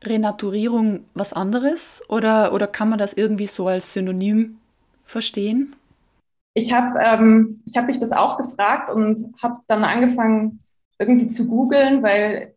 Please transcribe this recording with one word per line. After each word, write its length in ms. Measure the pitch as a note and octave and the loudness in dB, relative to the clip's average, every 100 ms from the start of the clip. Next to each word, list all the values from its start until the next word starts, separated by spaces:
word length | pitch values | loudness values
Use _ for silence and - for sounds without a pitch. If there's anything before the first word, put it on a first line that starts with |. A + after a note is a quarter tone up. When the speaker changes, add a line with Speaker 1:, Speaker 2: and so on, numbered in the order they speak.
Speaker 1:
Renaturierung 960 | G#3 A3 G#3+ G#3 G3+ G#3 A#3 A#3 A3 G3 - | -4 -2 -2 -2 -4 -2 -2 0 0 -2 -8
was 220 | F3+ G3 | -8 -6
anderes 680 | - F#3+ A#3+ C#4 E4 - - - | -4 -2 -2 -2 -2 -6 -12 -6
oder, 460 | A3+ A3 A3 G3+ | -2 2 2 2
oder 120 | G3 G3+ | 0 -2
kann 220 | - G#3+ | -2 -2
man 100 | A3 | 0
das 140 | G3+ | -2
irgendwie 340 | - G#3+ G3+ G3+ | -2 -2 -2 -6
so 220 | - F#3 | -4 -2
als 240 | F#3 - | -2 -4
Synonym 640 | G3 F#3 F#3 G3 G#3+ A3 - _ _ _ _ | -6 -4 -2 0 2 0 -6 _ _ _ _
verstehen? 720 | - A3+ - G#3 G3+ B3 C#4+ - _ _ _ _ _ _ _ | -12 -8 -6 -4 -2 -2 -4 -8 _ _ _ _ _ _ _
Speaker 2:
Ich 180 | A3 A#3 | -4 0
hab, 240 | B3 B3 - | 0 0 2
ähm, 640 | A3+ A3 A3 A3 A3 - - | 2 4 6 6 4 -2 -8
ich 100 | A#3+ | -4
hab 120 | A#3+ | -2
mich 120 | B3 | -2
das 120 | A3+ | -2
auch 260 | - A3 - | 0 0 -2
gefragt 500 | D3+ - G#3 D4 - | -8 -2 0 0 -2
und 320 | A3 G#3+ A3 - - | -2 0 -2 -6 -8
hab 180 | A#3+ A#3+ - | -8 -6 -4
dann 180 | G#3+ | 0
angefangen, 760 | F3 A#3 B3 B3 A3 A3 A3 - _ _ _ - | 0 2 2 2 2 2 0 -6 _ _ _ -4
irgendwie 300 | G#3+ B3 A3+ | 2 4 2
zu 180 | - B3 | -2 -2
googeln, 560 | A#3 C#4 C#4 C4+ C4+ | 0 2 4 4 4
weil 520 | G#3+ G#3 G#3 G3+ - | 2 2 0 -4 -8